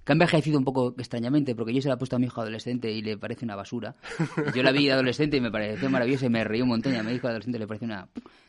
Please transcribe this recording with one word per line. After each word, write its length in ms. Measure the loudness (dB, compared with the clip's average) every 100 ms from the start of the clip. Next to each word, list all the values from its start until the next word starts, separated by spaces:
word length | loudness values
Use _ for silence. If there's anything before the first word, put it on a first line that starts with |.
que 80 | 2
ha 20 |
envejecido 440 | 4 6 4 4 2
un 60 |
poco 300 | 2 2 0 -2
extrañamente, 560 | -8 -4 2 2 2
porque 180 | -2 0
yo 80 | 0
se 80 | 0
la 60 |
he 20 | -2
puesto 200 | -2 0
a 20 |
mi 80 | 0
hijo 140 | -2
adolescente 500 | -6 -6 -4 -4 -2
y 120 | -4
le 140 | -4 -6
parece 260 | -6 -8
una 100 | -6
basura. 400 | -8 -6 -6 -8 -12 -14 -4 -4 -2 -2
Yo 80 | 2
la 100 | 4
vi 140 | 4 4
de 60 |
adolescente 440 | 4 2 2 2 2
y 40 |
me 100 | 0
pareció 380 | -2 -4 -2 0
maravillosa 360 | 2 2 2 2
y 40 |
me 120 | 2
reí 160 | 2 2
un 80 | 2
montón, 260 | 2 0
y 20 | -2
a 60 |
mi 100 | -2
hijo 160 | -2 -2
adolescente 300 | -4 -4 -6
le 80 | -6
parece 180 | -6 -6
una 220 | -8 -10 -16 -18 -20